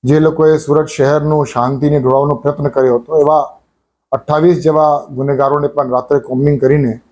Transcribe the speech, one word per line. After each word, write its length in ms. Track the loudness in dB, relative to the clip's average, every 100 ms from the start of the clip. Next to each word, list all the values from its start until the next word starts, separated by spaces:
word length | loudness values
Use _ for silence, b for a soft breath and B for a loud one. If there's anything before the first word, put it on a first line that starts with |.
જે 160 | 2 2
લોકોએ 380 | 2 2 2 2
સુરત 280 | 0 0 0
શહેરનું 600 | -2 0 0 0 -2 -2
શાંતિને 540 | -2 -2 -2 0 0
ડોળાવવાનો 340 | 2 0 0
પ્રયત્ન 340 | -2 -4 -2 -4
કર્યો 300 | 0 0 0
હતો, 200 | 0 0
એવા 420 | 2 0 -2 -10 _ _ _ _ _
અઠ્ઠાવીસ 460 | -8 -4 0 2 2
જેવા 480 | 0 2 2 0 -4
ગુનેગારોને 580 | -6 -4 0 0 0 -2
પણ 220 | -4 -2
રાત્રે 300 | -2 0 -2
કોમ્બિંગ 400 | -2 -2 0 2
કરીને 400 | 2 2 0 -4 _